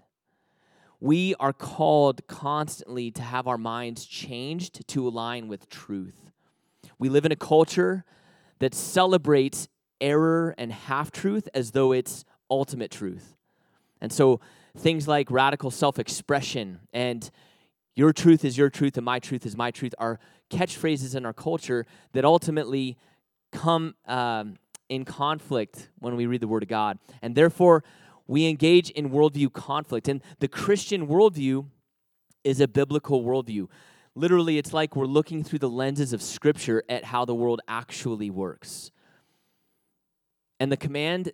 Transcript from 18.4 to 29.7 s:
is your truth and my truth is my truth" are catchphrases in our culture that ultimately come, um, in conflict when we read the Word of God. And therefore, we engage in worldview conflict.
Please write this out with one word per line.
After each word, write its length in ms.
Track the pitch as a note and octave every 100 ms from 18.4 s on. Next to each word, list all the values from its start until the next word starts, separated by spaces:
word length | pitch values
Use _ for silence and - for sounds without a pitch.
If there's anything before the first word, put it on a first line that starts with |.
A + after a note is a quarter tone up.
is 140 | C#3+ B2
your 100 | C#3+
truth 300 | - C#3 C3
and 60 |
my 160 | A#2+ B2
truth 260 | - B2+ A#2
is 100 | A2
my 140 | A#2+
truth" 240 | - B2+ -
are 200 | A2+ A2+ - _ _
catchphrases 640 | - F3+ - D#3+ D3 C3
in 100 | C3
our 80 | A#2+
culture 540 | A2 D#3+ E3 - B2 A2+ - _
that 120 | C3
ultimately 720 | C#3 E3 E3 D#3 A#2+ C#3 C3 B2 _ _ _ _ _
come, 420 | - D#3+ E3 D#3+ - -
um, 500 | B2+ A#2+ A2 G#2 F#2 _ - _
in 160 | C3
conflict 840 | B2+ - C#3+ D#3 - C3 G#2 - - _
when 160 | A#2+ A#2+
we 100 | A#2+
read 140 | B2
the 80 | A2+
Word 160 | A2
of 40 | G#2
God. 300 | A2 G#2+ G2 _ -
And 120 | A#2
therefore, 500 | A#2+ E3 - F3+ E3 - - _ _ -
we 200 | C#3+ D#3+
engage 440 | D3+ D#3 F3+ D#3
in 200 | D3 C#3+
worldview 420 | C3+ D3+ C#3+ C#3
conflict. 560 | - -